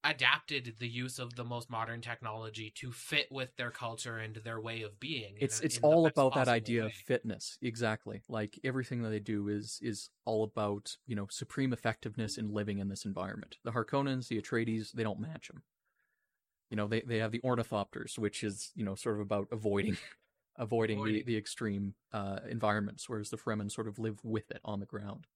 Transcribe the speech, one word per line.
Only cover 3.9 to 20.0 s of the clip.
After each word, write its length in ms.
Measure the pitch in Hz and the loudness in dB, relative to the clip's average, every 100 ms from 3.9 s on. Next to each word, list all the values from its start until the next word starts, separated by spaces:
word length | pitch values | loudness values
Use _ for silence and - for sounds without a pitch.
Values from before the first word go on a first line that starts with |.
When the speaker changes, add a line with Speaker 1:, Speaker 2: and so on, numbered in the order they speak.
| 113 123 113 | -6 -6 -6
Speaker 1:
and 180 | 110 110 | -6 -8
their 240 | 110 113 | -6 -6
way 220 | 113 113 | -4 -6
of 180 | 107 101 | -6 -8
being 340 | - 143 104 - | -6 -6 -6 0
in 60 | |
Speaker 2:
It's, 180 | 139 - | 0 2
Speaker 1:
a, 40 | |
Speaker 2:
it's 120 | 160 120 | 0 6
Speaker 1:
in 40 | |
the 60 | 151 | 8
Speaker 2:
all 160 | 160 | 10
Speaker 1:
best 120 | 160 147 | 8 8
Speaker 2:
about 180 | 131 | 6
that 40 | 135 | 6
Speaker 1:
possible 140 | 123 | 6
Speaker 2:
idea 280 | 117 110 117 | 4 4 2
Speaker 1:
way. 40 | 110 | 0
Speaker 2:
of 60 | |
fitness. 680 | - - 123 113 - - - | -6 0 0 2 -6 -8 -4
Exactly. 600 | 123 113 117 107 - 107 - | -6 0 0 0 -4 -10 -4
Like, 320 | 113 104 - | -2 -2 -2
everything 400 | 135 131 123 123 | -2 0 -2 -2
that 60 | 113 | 0
they 100 | 107 | -2
do 300 | 104 104 101 | 0 0 0
is, 320 | 104 113 - | -2 -4 -4
is 280 | 120 101 - _ | -4 -4 -8 _
all 200 | - 110 | 0 2
about, 520 | 107 113 104 101 - - - | 2 2 0 0 -4 -12 -4
you 80 | 104 | -4
know, 100 | 98 | -4
supreme 440 | - - - 135 | -6 -6 0 2
effectiveness 680 | 120 113 110 117 107 107 - | 2 0 0 -4 -2 -4 -2
in 160 | 107 | -2
living 240 | 104 104 101 | 0 0 0
in 80 | 98 | -2
this 180 | 98 | -2
environment. 520 | 104 98 95 107 - - | -4 -4 -4 -6 -10 -8
The 80 | 123 | -2
Harkonnens, 560 | 117 110 139 139 131 120 | -2 0 0 2 -2 0
the 120 | 113 | -2
Atreides, 520 | - 117 113 113 107 | 2 2 2 0 -2
they 100 | 117 | -2
don't 160 | 110 101 | 0 0
match 320 | 156 160 - | -6 -8 -12
'em. 120 | 151 _ _ _ _ _ _ _ _ _ _ _ | -18 _ _ _ _ _ _ _ _ _ _ _
You 60 | 107 | -2
know, 100 | 104 | 2
they, 140 | 113 | 0
they 180 | 117 113 | 2 0
have 140 | 110 | 0
the 80 | 117 | 0
Ornithopters, 760 | 127 120 113 107 98 - - - | 2 2 2 0 -2 -6 -8 -2
which 280 | 104 - | 0 0
is, 260 | 107 101 - - | -4 -4 -8 -4
you 80 | |
know, 100 | 104 | -4
sort 220 | 95 120 104 | -2 -2 0
of 60 | |
about 260 | 101 104 101 | 0 0 0
avoiding, 460 | 113 104 101 104 92 | 0 2 4 2 -2